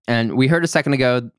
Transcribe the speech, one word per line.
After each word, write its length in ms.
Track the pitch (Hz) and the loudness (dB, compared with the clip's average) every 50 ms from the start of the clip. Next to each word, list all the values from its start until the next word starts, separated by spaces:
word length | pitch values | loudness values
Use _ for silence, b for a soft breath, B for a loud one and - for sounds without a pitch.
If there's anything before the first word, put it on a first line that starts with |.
| _ | _
And 280 | 117 120 117 113 107 80 | -2 -2 0 -2 0 0
we 120 | 123 131 | 0 2
heard 160 | 135 165 170 170 | 2 2 0 0
a 40 | |
second 260 | 165 - 160 143 147 139 | 0 -2 -2 0 0 0
ago 360 | 127 131 123 123 123 117 113 - | 0 2 0 0 -2 -4 -8 -8